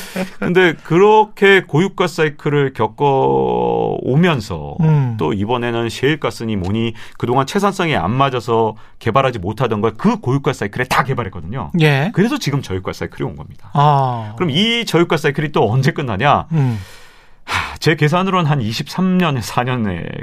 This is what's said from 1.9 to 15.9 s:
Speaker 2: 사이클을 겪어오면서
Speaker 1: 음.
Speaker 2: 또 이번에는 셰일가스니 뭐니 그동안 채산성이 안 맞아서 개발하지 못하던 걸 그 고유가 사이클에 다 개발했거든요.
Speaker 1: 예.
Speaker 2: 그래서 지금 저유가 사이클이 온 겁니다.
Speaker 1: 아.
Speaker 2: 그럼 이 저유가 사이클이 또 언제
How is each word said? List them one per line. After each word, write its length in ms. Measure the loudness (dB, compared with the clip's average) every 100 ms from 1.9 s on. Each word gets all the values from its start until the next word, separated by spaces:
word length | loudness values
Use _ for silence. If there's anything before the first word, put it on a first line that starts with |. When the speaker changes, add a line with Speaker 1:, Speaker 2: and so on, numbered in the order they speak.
| 0 -2
Speaker 2:
사이클을 680 | 0 -2 -2 -2 0 0
겪어오면서 2000 | 0 -4 0 2 2 2 2 2 0 0 0 -2 -2 0 2 4 2 -4 -8 -6 0
Speaker 1:
음. 340 | 2 4 2 0
Speaker 2:
또 140 | -2
이번에는 560 | 0 -2 -2 -2 -2 -2
셰일가스니 680 | -2 -2 0 -4 -4 -4 -4
뭐니 360 | -2 -2 -2 -6 -14 -6
그동안 280 | 0 0 0
채산성이 500 | 0 0 0 -2 0
안 140 | 0
맞아서 640 | 0 0 0 0 0 0 -4 -14 -8
개발하지 400 | -2 0 0 -2
못하던 420 | -6 -2 -2 0
걸 60 | -2 0
그 240 | 0 0
고유가 320 | 0 0 0
사이클에 320 | -2 -4 -4
다 200 | -2 0
개발했거든요. 680 | 0 -4 -6 -8 -10 -8 -4 2
Speaker 1:
예. 300 | 4 4 0
Speaker 2:
그래서 240 | 0 0 0
지금 220 | -2 -4
저유가 320 | -4 -6 -6
사이클이 340 | -6 -8 -6 -8
온 100 | -8
겁니다. 340 | -16 -18 -4
Speaker 1:
아. 640 | 2 4 4 0 -4 -8 -4
Speaker 2:
그럼 140 | -2
이 340 | 0 0 0
저유가 320 | 0 0 2 0
사이클이 360 | 0 -2 -2
또 180 | 0 2
언제 220 | 2 2